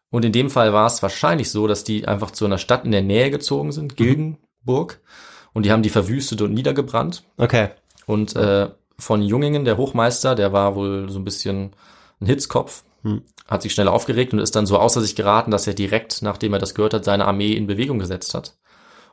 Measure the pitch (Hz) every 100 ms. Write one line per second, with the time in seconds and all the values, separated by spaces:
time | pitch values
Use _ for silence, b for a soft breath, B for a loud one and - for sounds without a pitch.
0 | _ 120 113 117 139 135 110 104 110 -
1 | 98 - 156 165 113 107 107 101 - 107
2 | - 101 101 - 104 95 - 127 127 101
3 | 98 107 135 143 - 139 151 143 147 127
4 | 117 147 156 156 _ _ 120 131 170 -
5 | B B B B B 113 101 110 107 107
6 | 95 131 139 107 104 107 139 139 139 113
7 | 151 175 - - 120 120 101 - _ _
8 | - 107 107 - 104 98 101 - _ -
9 | - 107 101 120 147 147 127 107 135 120
10 | 117 120 127 110 98 98 101 98 101 98
11 | 98 98 98 - 98 98 98 - b b
12 | b b 98 135 - - - - - _
13 | 110 104 - - - 98 101 - 101 107
14 | - 120 127 104 101 107 101 104 117 120
15 | 107 - 101 107 113 101 - 98 101 113
16 | - - 104 98 110 98 98 - 107 110
17 | 98 101 98 98 104 107 104 101 135 123
18 | 92 92 - - - _ _ b b b
19 | b